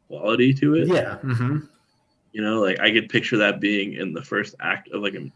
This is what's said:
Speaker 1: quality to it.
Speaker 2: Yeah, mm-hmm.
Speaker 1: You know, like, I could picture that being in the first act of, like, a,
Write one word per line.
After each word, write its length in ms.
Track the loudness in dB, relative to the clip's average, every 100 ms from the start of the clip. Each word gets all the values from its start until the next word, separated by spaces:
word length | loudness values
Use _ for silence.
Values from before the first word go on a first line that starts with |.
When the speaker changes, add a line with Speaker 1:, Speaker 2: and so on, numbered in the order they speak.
| -16
Speaker 1:
quality 460 | -6 0 4 4 4
to 200 | 4 4
it. 120 | 4
Speaker 2:
Yeah, 300 | 2 0 -4
mm-hmm. 360 | -2 0 0 -2 -4 _ _ _ _ _ _
Speaker 1:
You 100 | -4
know, 180 | -2 2
like, 220 | 2 2
I 100 | 0
could 160 | 0 0
picture 300 | -2 0 2
that 240 | 2 2
being 320 | 0 0 -2
in 180 | -6 -8
the 100 | -8
first 340 | -6 -6 -6 -6
act 300 | -6 -6 -8
of, 120 | -6
like, 140 | -6 -8
a, 160 | -10